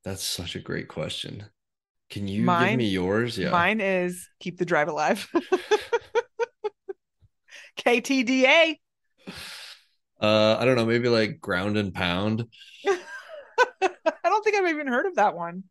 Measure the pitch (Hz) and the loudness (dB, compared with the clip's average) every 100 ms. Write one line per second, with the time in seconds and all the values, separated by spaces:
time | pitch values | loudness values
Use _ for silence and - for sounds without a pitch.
0 | - 95 - - 87 92 - 85 82 - | -8 -6 -6 -6 -8 -10 -6 -8 -6 -8
1 | 80 - - 78 104 _ _ _ _ _ | -8 -8 -10 -12 -16 _ _ _ _ _
2 | _ 208 196 202 180 175 180 220 110 92 | _ -8 -4 0 2 2 2 0 0 0
3 | 90 107 120 110 175 175 180 220 196 185 | 0 0 0 -2 0 2 2 0 0 0
4 | 180 180 - _ 190 180 170 160 156 151 | -2 -6 -16 _ -14 -6 0 2 0 0
5 | 156 202 - - - 359 - 415 - - | 0 -2 -2 -4 0 -2 0 -2 0 -6
6 | - 453 494 - 480 _ 415 _ - - | -2 -4 -4 -6 -6 _ -10 _ -18 -18
7 | _ _ _ _ _ - - - 247 240 | _ _ _ _ _ -20 -18 -2 0 2
8 | 240 269 233 262 262 320 320 311 _ _ | 2 0 2 4 6 6 4 0 _ _
9 | _ _ - - - - - - _ _ | _ _ -18 -16 -16 -16 -18 -20 _ _
10 | _ _ 107 107 107 110 123 123 113 120 | _ _ 2 6 4 4 4 2 2 2
11 | 123 117 107 - - 90 101 104 98 92 | 2 2 2 -4 -4 -2 0 0 -2 -2
12 | 90 90 104 110 113 - - - - 359 | -2 0 0 -2 -4 -12 -20 -6 -2 -2
13 | - - - 622 - - 494 - 370 - | -4 -18 -16 -18 -6 0 0 2 -4 0
14 | 320 - 349 427 427 403 359 302 285 247 | -4 0 0 2 2 2 0 -2 -2 -2
15 | 381 349 202 170 170 180 - | 0 2 2 0 -8 -10 -16